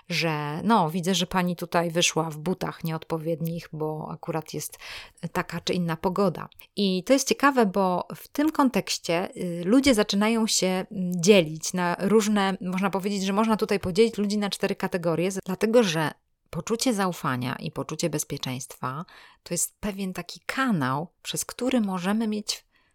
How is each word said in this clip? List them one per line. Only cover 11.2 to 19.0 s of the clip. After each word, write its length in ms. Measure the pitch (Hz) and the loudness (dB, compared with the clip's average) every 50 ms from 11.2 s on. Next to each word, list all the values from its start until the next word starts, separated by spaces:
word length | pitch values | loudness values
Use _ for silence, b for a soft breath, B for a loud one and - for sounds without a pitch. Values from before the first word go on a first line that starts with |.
dzielić 520 | 160 196 214 190 160 156 160 160 - - - | 6 8 8 8 6 4 0 -6 -6 -4 -2
na 220 | 180 175 175 175 - | -2 0 0 0 0
różne, 580 | 185 196 208 226 208 214 214 202 196 196 190 - | 2 4 4 4 4 4 2 2 2 2 0 -2
można 280 | 185 185 180 185 196 190 | -4 -4 -2 0 0 0
powiedzieć, 360 | 180 190 180 208 202 196 190 | 0 -2 -2 -2 -2 -2 -2
że 80 | 196 202 | 0 0
można 240 | 208 226 220 220 | 2 2 2 2
tutaj 220 | - 214 - 208 190 | 0 2 0 0 0
podzielić 380 | - 190 165 208 233 226 226 | -2 0 4 4 4 4 4
ludzi 200 | - 208 202 208 | 0 -2 -2 0
na 120 | 208 208 190 | -2 -2 -2
cztery 260 | - - 202 190 196 | -2 -2 -2 -2 -2
kategorie, 560 | - 196 175 - 180 170 180 160 156 175 196 | -2 -2 -2 -2 -2 0 0 0 0 0 -2
z-, 80 | 190 190 - | -2 -4 -6
dlatego 380 | - 185 - 214 220 220 247 226 | -6 -2 0 2 4 6 6 6
że 280 | 180 156 160 156 143 - - _ _ _ _ _ _ | 4 2 0 0 -2 -4 -6 _ _ _ _ _ _
poczucie 440 | - 165 - - 226 226 - 262 226 | -10 -8 -6 -4 -4 -2 0 0 0
zaufania 640 | 196 - 185 165 - - 147 127 123 127 127 - | 0 0 -2 -2 -4 -4 -4 -2 -2 -2 -4 -6
i 160 | - - 151 | -6 -8 -8
poczucie 380 | - 139 135 - 156 - 175 165 | -8 -8 -8 -6 -4 -4 -2 -2
bezpieczeństwa 960 | 147 147 - - 147 139 - 135 127 127 - - - - - 127 131 151 | -2 -4 -6 -6 -8 -8 -6 -8 -8 -8 -10 -14 -12 -10 -8 -8 -8 -8